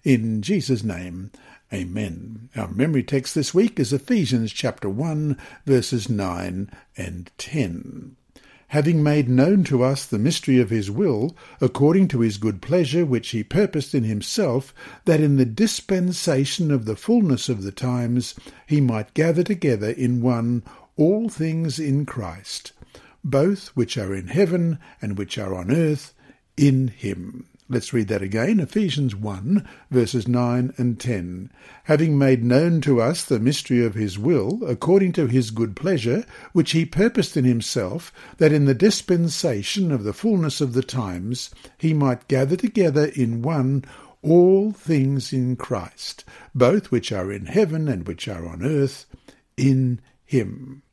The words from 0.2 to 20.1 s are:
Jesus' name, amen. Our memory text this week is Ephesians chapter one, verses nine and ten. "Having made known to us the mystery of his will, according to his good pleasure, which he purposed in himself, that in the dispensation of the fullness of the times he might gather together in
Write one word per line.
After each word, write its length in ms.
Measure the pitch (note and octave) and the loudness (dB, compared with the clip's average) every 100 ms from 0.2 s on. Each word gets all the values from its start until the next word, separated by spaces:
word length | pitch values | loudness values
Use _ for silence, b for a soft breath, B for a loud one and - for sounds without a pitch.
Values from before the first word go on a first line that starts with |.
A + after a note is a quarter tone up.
| A2+ A2 | 2 -4
Jesus' 420 | G2+ G3+ C3+ A#2+ | -2 -2 0 -2
name, 480 | G#2+ F2 F2+ F2+ G2 B B B _ | -2 -6 -10 -12 -14 B B B _
amen. 760 | G2+ F2+ G2+ G2+ E2+ F#2 A2 A#2 | -8 -6 -6 -6 -8 -14 -16 -14
Our 140 | A#2+ F#2+ | -10 -8
memory 340 | F#2 D3+ C#3+ | -2 0 0
text 320 | - C#3 B2+ | 0 -4 -2
this 180 | D#3 C3+ | -4 0
week 260 | F3 A3+ - | 2 2 0
is 120 | A2+ | -2
Ephesians 640 | C#3 - A#3+ C#3+ B2 A2 | -2 0 0 2 0 -2
chapter 360 | - C3 - G2+ | -4 -6 -4 -6
one, 480 | G2 E3 D3+ D3+ C3+ B B | -4 -4 -2 -2 -4 B B
verses 440 | - C3 - B2 G#2 | 2 2 2 -4 -2
nine 600 | G#2+ F#2+ F2 F#2 F#2 G2 B B | -4 -2 -4 -6 -6 -10 B B
and 340 | - F#2 F2+ F2 - | -12 -10 -10 -16 -16
ten. 800 | - D3+ G2+ E2+ - - - _ _ - b b b | -8 -4 -4 -6 -12 -16 -18 _ _ -20 b b b
"Having 340 | D3 D3 E3 | 0 2 4
made 260 | D3 D3+ B2+ | 4 2 4
known 340 | B2+ D3+ G3+ | 4 6 4
to 180 | E3 C3 | 4 2
us 220 | B2+ C3+ | 2 0
the 140 | - G#2+ | -4 0
mystery 400 | B2+ E3+ - B2+ | 0 0 2 4
of 100 | A2 | 4
his 220 | A2+ G2 | 0 -2
will, 460 | G#2+ G3 G#2+ C#3+ - B B | -2 0 0 -4 -6 B B
according 480 | C3 - C#3+ F#3 F#3 | -2 4 4 4 2
to 100 | B2+ | 2
his 180 | A2+ G2+ | 0 0
good 240 | G#2+ F#2+ | -4 -4
pleasure, 440 | - F3 C#3+ D#3+ | -2 0 2 0
which 240 | D#3+ A#2+ - | 0 0 -2
he 140 | A2+ | -6
purposed 520 | G2+ E3 G3+ D#3 - | -2 0 0 -2 -2
in 80 | C#3+ | -2
himself, 720 | A2 G#2+ - - E3+ B2 - - B B | 0 -2 -4 -2 0 -2 -4 -20 B B
that 160 | - D#3 | 0 4
in 160 | D3+ C#3 | 4 4
the 80 | |
dispensation 1300 | B2 A2 A3 - - F#3 F3+ E3 - C3+ C#3 - D#3+ | 2 2 0 0 -2 0 0 -2 0 0 0 -2 0
of 120 | C#3 | 0
the 120 | A2 | 0
fullness 520 | G#2+ - A#3 F#3+ B2+ - | -6 2 2 4 0 0
of 160 | A2 | -4
the 80 | G2 | -6
times 600 | - B2+ B2 A#2+ B2 A2+ - B B | -6 -4 -2 0 -2 -2 -14 B B
he 160 | - D3+ | -2 2
might 320 | C3 A2 G#2 | 2 0 -4
gather 300 | - E3 E3 | 0 2 2
together 480 | F3 F#3 D3+ A2 G#2+ | 0 0 0 0 -2
in 280 | - B2 | -2 0